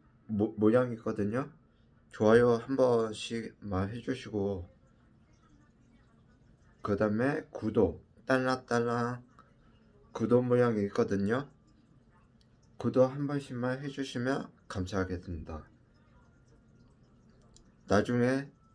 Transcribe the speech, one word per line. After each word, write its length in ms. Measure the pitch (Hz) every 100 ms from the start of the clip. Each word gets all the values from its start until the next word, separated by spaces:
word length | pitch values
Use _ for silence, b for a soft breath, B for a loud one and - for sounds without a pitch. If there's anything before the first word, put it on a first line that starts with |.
| _ _ -
모-, 260 | 107 107 -
모양 340 | 107 120 123
있거든요. 560 | 113 - 104 101 117 151 - _ _ _ _ _
좋아요 440 | - 107 117 120 117
한 200 | 117 135
번씩만 1160 | 127 120 110 110 - 117 110 - 104 95 98
해주시고, 760 | 117 117 127 113 104 101 95 87 _ _ _ _ _ _ _ _ - _ _ _ _ _ _ _ _ _ _ _ _
그 160 | - 101
다음에 460 | 107 107 131 139 -
구독, 540 | - 107 104 92 - - _ -
딸랑딸랑 1000 | 131 127 127 - 120 117 120 120 123 123 b b b b b b - -
구독 320 | - 113 120
모양이 400 | 123 123 120 110 101
있거든요. 640 | - 113 98 98 123 143 _ _ _ _ _ _ _ _ _ _ _ _ -
구독 340 | 120 127 127
한 160 | 139 143
번씩만 560 | 143 143 123 123 131
해주시면 680 | 143 139 135 123 123 139 - - -
감사하겠습니다. 1000 | 98 90 98 92 90 - 82 - 78 - _ _ _ _ _ _ _ _ - _ _ _ _ _ _ _ _ _ - _ _ -
나중에 640 | 98 104 123 120 135 143 - _